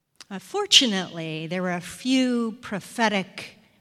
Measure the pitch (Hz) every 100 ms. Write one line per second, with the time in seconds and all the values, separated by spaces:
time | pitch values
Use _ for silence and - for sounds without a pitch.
0 | _ _ - 190 - 403 392 - 254 190
1 | 180 170 160 156 160 180 180 175 175 -
2 | 254 262 254 240 226 220 - 196 - -
3 | 214 202 180 - - - _ _